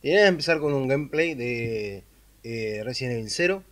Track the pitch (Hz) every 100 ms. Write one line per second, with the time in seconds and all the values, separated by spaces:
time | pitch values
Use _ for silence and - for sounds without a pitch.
0 | 139 190 202 175 143 160 147 139 131 139
1 | 147 151 165 147 120 120 117 110 104 98
2 | - _ _ _ 117 117 110 107 107 123
3 | 127 120 110 - 175 190 -